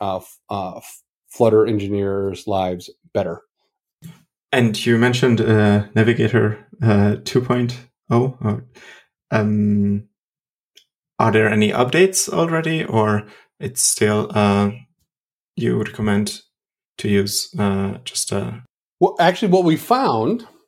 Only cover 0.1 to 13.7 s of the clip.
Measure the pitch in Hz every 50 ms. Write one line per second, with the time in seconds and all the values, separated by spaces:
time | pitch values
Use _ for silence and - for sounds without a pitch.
0.1 | 95 92 - - - _ _ - 104 98 95 92 90 - - - - - _ _
1.1 | _ _ _ _ - - 123 113 107 110 107 110 110 104 98 98 104 101 98 98
2.1 | 98 98 98 98 90 - - 107 101 95 92 92 92 87 - - - _ _ _
3.1 | - 104 95 87 85 - _ _ _ _ _ _ _ _ _ _ _ _ - -
4.1 | - _ _ _ _ _ _ - - 131 120 110 104 - - 120 117 113 120 123
5.1 | 123 - - 127 117 110 - 113 110 107 107 104 101 104 104 - - 110 110 117
6.1 | 120 120 113 107 - 113 107 107 107 - - _ - - 123 113 104 101 101 104
7.1 | 104 - - - - 131 123 - 123 123 123 120 - - - _ _ _ _ -
8.1 | 117 120 127 135 131 - - 107 104 - - _ _ - - - - - _ _
9.1 | _ _ _ - - 110 104 107 107 104 104 104 104 104 101 101 101 104 107 _
10.1 | _ _ _ _ _ _ _ _ _ _ _ _ _ _ _ _ _ _ _ _
11.1 | _ - 117 113 104 110 110 107 107 107 107 107 - 120 127 123 - 165 185 190
12.1 | 190 - - - - 170 165 165 165 160 160 160 160 160 - - - 113 107 107
13.1 | 104 104 - - - - _ _ _ - - 104